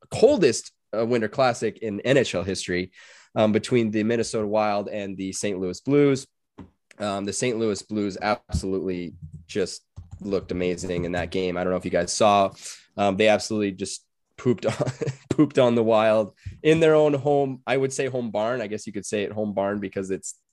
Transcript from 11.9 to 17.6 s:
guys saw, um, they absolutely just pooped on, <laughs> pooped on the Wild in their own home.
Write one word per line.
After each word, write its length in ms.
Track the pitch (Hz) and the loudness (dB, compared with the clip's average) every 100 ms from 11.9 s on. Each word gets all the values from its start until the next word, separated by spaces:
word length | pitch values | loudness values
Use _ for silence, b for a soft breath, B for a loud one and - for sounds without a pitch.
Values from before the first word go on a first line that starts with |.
guys 200 | 87 87 | -2 0
saw, 400 | - 110 101 98 - B B B - | 2 4 4 2 -2 B B B -2
um, 200 | 101 98 | 0 4
they 100 | 110 | 4
absolutely 440 | 104 - 107 101 | 4 2 -2 -2
just 300 | 95 95 - _ _ _ - | -4 -8 -10 _ _ _ -4
pooped 300 | 127 110 - | 0 0 0
on, 80 | |
<laughs> 560 | - - - - - - | -2 -4 -4 -6 -6 -2
pooped 300 | - 143 156 | 2 2 4
on 160 | 123 117 | 4 4
the 80 | |
Wild 500 | 113 110 110 110 107 - B B | 4 4 4 4 2 -6 B B
in 160 | 156 160 | 2 6
their 160 | 160 156 | 6 6
own 180 | 151 | 4
home. 480 | 143 139 143 139 131 | 2 2 2 0 -2